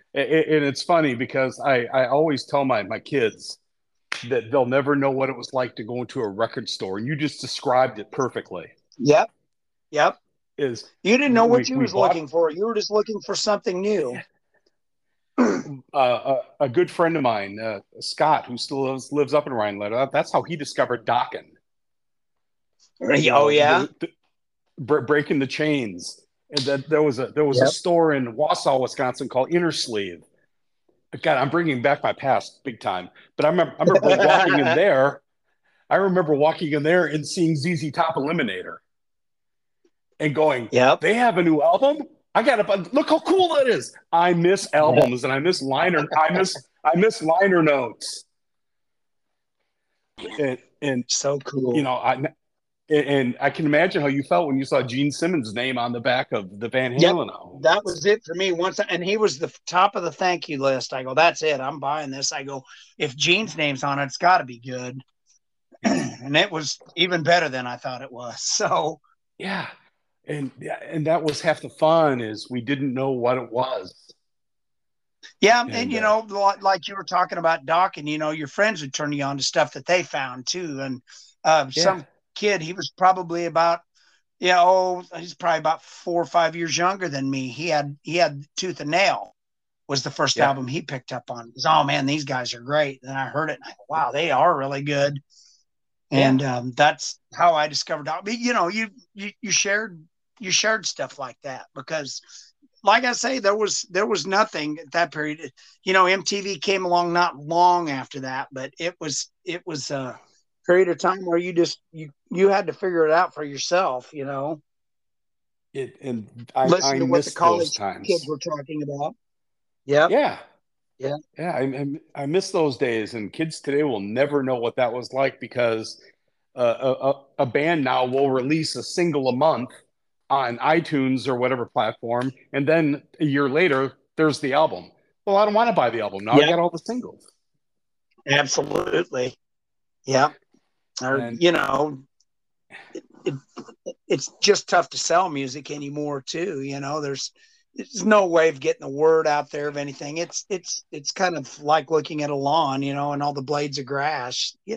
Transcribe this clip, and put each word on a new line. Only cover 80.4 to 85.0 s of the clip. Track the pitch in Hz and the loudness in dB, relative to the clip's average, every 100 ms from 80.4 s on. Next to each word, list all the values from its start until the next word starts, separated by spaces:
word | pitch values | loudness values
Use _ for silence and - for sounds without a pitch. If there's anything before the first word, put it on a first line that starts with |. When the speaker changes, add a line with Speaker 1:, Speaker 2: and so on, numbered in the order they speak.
| 123 | -8
Speaker 2:
too. | 180 170 135 | -8 -8 -8
And, | 135 127 _ - - _ | -8 -8 _ -20 -20 _
uh, | - 160 131 | 2 4 2
Speaker 1:
Yeah. | 147 | 0
Speaker 2:
some | 180 185 135 _ _ | 0 0 -8 _ _
kid, | - 208 190 | -4 0 0
he | 160 | -4
was | 190 147 - | -10 -10 2
probably | 185 185 170 170 | 2 2 -2 -4
about, | 170 160 170 170 _ _ _ _ _ - | -2 2 2 0 _ _ _ _ _ -4
yeah, | 180 180 | 2 6
oh, | 180 185 185 180 | 6 6 2 -2